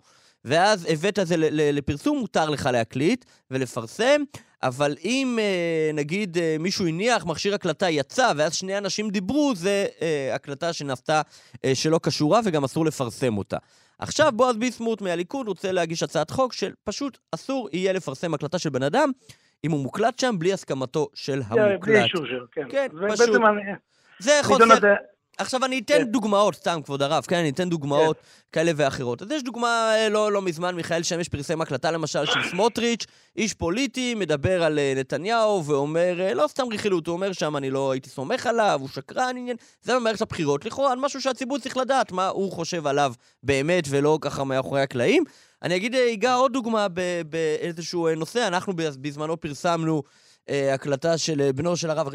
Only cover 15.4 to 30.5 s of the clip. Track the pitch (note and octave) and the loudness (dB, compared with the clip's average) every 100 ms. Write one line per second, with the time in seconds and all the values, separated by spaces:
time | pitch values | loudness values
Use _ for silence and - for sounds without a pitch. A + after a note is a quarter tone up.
15.4 | A3 F3 F#3+ F#3 E3 E3 D#3+ D#3+ D3+ - | -6 -6 -2 -2 -2 -2 -2 -2 0 0
16.4 | B3+ - F#3 - - - C#4 - _ E3 | -2 -2 -6 -6 -8 -6 -6 -8 _ -10
17.4 | - C4+ A3+ E3+ F#3+ F#3 D3+ C3 F3 D3+ | -4 -4 -4 -2 0 0 -4 -6 -4 -4
18.4 | D3 F3+ D#3+ B2+ C3+ A3 D4 B3+ - - | -4 -4 -2 -2 0 2 2 0 -12 -20
19.4 | _ _ D3+ D3+ C3 - A3 - B3+ G3 | _ _ -2 -2 -2 0 0 0 0 0
20.4 | E3+ F#3+ - C#3 C3 D#3+ D3 - - C#3 | 0 -2 -4 -4 -2 -2 -2 -4 -4 -4
21.4 | A2 A3+ G#3 F#3 G3 G#3+ - F3+ B2+ B2 | 0 2 4 2 4 4 4 0 -4 -8
22.4 | B2 - C3+ C4+ C4+ D#3 G3+ G#3+ A#3+ A#3+ | -8 -8 -4 -2 -2 -2 0 4 4 6
23.4 | A3 G#3 G3+ G3 _ _ _ - G3 D4 | 6 4 -2 -10 _ _ _ -4 2 4
24.4 | - B3+ A3+ A3 G3+ G3+ - _ _ - | 6 8 8 8 8 4 0 _ _ -8
25.4 | G3 B3+ C4 C4 G#3+ D4 C4 A#3 G#3+ G3+ | -4 -2 -2 -2 2 2 4 0 2 4
26.4 | G#3 - F#3+ E3+ C#3 C#3 C#3 D3+ - F3 | 2 0 -4 -4 -4 -2 0 0 0 0
27.4 | D#3+ C3+ F3+ E3+ C#3+ C#3+ D#3 D#3 _ - | 0 -2 -2 -2 0 2 2 0 _ -20
28.4 | _ E3 E3+ D3 C#3 C3+ A#2+ A#2+ G3+ D4+ | _ 0 0 2 0 0 -4 -6 -6 -6
29.4 | B3+ A3+ A#3+ A#3 A3+ A3 A3 G#3+ G#3+ G3+ | -6 -4 0 2 2 2 2 2 2 0
30.4 | F#3+ | -2